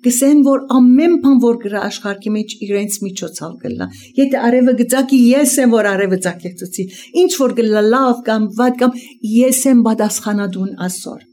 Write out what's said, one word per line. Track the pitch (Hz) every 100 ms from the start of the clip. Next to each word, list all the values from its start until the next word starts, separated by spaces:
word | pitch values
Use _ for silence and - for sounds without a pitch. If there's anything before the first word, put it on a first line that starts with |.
Կսեն, | 247 247 277 294
որ | 277 262
ամեն | 269 262 247 254 330 349
բան, | 269 269
որ | 240 233
գրա | 202 202
աշխարհի | 202 - 208 196 208
մեջ, | 214 214 -
իրենց | 202 202 202 202
միջոցով | 196 185 170 - 160
կլա։ | - - - - - -
Եթե | - 269 262
արևը | 233 254 254
գծակի, | 233 233 254 269 269
ես | 240 269 294 294
եմ, | 247 226
որ | 208
արևը | 190 196 185
ծակեցուցի։ | 185 170 175 180 180 - 185 - -
Ինչ | 330 359
որ | - 262
կլա | 240 220 214
լավ | 208 247 262 240
կամ | - 220 214
վատ | 214 247 247
կամ, | 247 247 - - 214
ես | 220 262 262
եմ | 269 247
պատասխանատուն | 233 220 214 - - 208 202 185 190 -
այսօր։ | 180 185 - - _